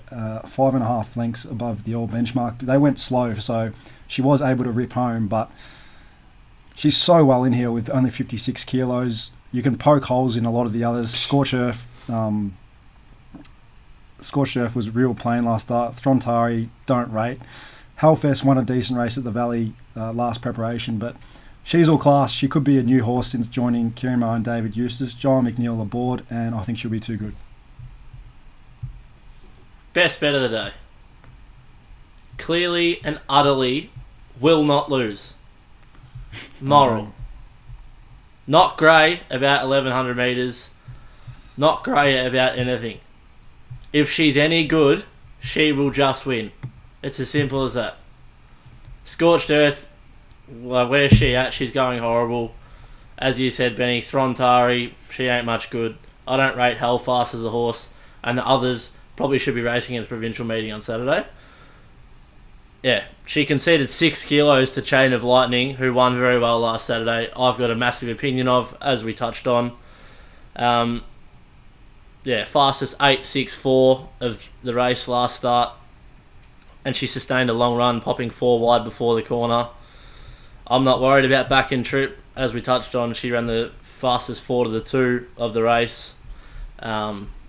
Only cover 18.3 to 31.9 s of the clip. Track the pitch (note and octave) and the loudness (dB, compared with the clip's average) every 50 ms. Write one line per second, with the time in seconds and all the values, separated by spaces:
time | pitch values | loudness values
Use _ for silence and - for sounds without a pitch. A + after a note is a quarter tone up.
18.3 | C3+ - - C3+ C3+ C3 A#2+ G#2+ B2+ B2+ A2+ A#2+ B2+ A#2+ A#2+ A#2 A#2 C#3 B2 A#2+ | 0 2 4 4 4 4 2 0 -2 -2 -2 -2 -2 -2 -2 -2 -4 -6 -6 -4
19.3 | G#2 A#2+ A#2+ A#2+ A#2+ A#2 A#2 A2 A2 - - - - A#2 A2 A2+ A2+ A#2+ A#2+ A#2+ | -2 -2 -2 -2 -2 -2 -4 -4 -6 -12 -20 -18 -12 -10 -8 -6 -4 -2 -2 -2
20.3 | A2+ - - B2 A2+ A#2 A2 A2+ A#2+ A#2 - - A2+ G#2 G#2 A#2+ - - - - | -4 -6 -6 -8 -6 -4 -4 -4 -4 -6 -6 -6 -6 -4 -6 -6 -8 -12 -20 -20
21.3 | - - - - - - - - - E3+ E3 D#3 D#3+ C#3 - D3 C#3+ C#3+ C3+ A#2+ | -20 -20 -20 -20 -20 -20 -6 0 4 6 6 6 6 6 6 6 6 6 4 2
22.3 | - - C#3 C3+ - D#3+ C3+ C#3+ C#3 C3+ A#2+ A#2 C3 C3 A2+ A2+ B2 B2+ A#2 - | 0 -2 -2 0 0 2 2 4 4 4 4 4 4 4 4 2 0 -2 -2 -2
23.3 | - A#2 A#2 A#2 - C3 A#2+ A#2+ A#2+ A#2+ A#2 A#2 A#2 - B2+ B2+ B2+ B2 A#2 A2+ | -4 -4 -4 -4 -2 -2 0 0 0 0 0 -2 -4 -4 -4 -2 0 0 0 0
24.3 | A2+ A#2 G#2+ A#2 A#2 A#2 A2 A2+ G2+ A2+ B2 A#2+ A#2 A#2+ C3+ A#2+ - - - C#3 | 0 -2 -2 -2 -4 -4 -4 -4 -4 -4 -4 -4 -4 -6 -8 -8 -8 -4 0 2
25.3 | C3 C3 B2 A#2+ A2+ B2 A#2+ A#2+ A#2 A2+ A2 G2+ - A#2+ B2 B2+ B2 - - - | 2 2 2 0 -2 -2 -4 -2 -2 -4 -4 -4 -4 -4 -2 -2 -4 -4 -6 -8
26.3 | A#2 A#2 A#2 A2+ A#2 A2 F#2+ A#2 A2+ G#2+ - A#2 A2 A2 - - A2+ G2 G#2+ G#2 | -6 -4 -4 -4 -4 -6 -6 -6 -6 -6 -6 -6 -6 -6 -6 -6 -8 -6 -8 -10
27.3 | - - - - - - - - - - - - - - - - - - - - | -10 -14 -18 -20 -20 -20 -20 -20 -20 -20 -20 -20 -20 -20 -20 -20 -20 -20 -20 -20
28.3 | - - - - - - - - - - - - - - - - - - - - | -20 -20 -20 -20 -20 -20 -20 -20 -16 -16 -14 -14 -14 -18 -20 -20 -20 -20 -20 -20
29.3 | - - - - - - - - - - - - - E3+ F3 D#3+ - - D#3 D3 | -20 -20 -20 -20 -20 -20 -20 -20 -20 -20 -20 -4 0 2 2 2 0 0 0 0
30.3 | C#3+ C#3 C3 A#2 A2+ A2 G2+ G2+ - - - - - - - - - - - - | 2 2 0 0 -2 -2 -4 -6 -10 -14 -20 -20 -20 -20 -20 -20 -20 -20 -20 -20
31.3 | - - - - - - - - - - - - | -20 -20 -20 -20 -20 -20 -20 -20 -20 -20 -20 -20